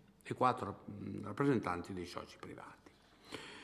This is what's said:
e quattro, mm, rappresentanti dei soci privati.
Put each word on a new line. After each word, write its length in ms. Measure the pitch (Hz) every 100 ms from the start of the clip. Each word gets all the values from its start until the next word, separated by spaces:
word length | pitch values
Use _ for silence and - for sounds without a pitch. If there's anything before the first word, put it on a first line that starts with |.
| - -
e 120 | -
quattro, 500 | 120 127 - 98 101 -
mm, 340 | 98 101 101
rappresentanti 680 | 101 104 139 120 95 87 87
dei 140 | 95 87
soci 300 | - - -
privati. 320 | - - - - - - - - - - - -